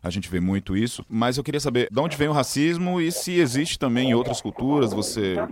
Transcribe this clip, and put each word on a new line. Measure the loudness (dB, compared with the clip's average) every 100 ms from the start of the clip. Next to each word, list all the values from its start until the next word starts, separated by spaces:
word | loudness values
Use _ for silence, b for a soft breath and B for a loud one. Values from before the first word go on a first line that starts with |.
a | -6
gente | -6 -2
vê | 0
muito | 0 0 0 0
isso, | 0 -2 -6
mas | -2 0 0
eu | -2
queria | -2
saber | 0 0 0
de | 0
onde | -2 0
vem | 0
o |
racismo | 2 0 2 0 0 0 0
e | 0
se | -2 -2 2
existe | 4 2 -2 -2
também | 0 2 4
em |
outras | 2 2 -2
culturas, | -6 -4 0 2 2
você, | 0 -4 -2 0 0 -4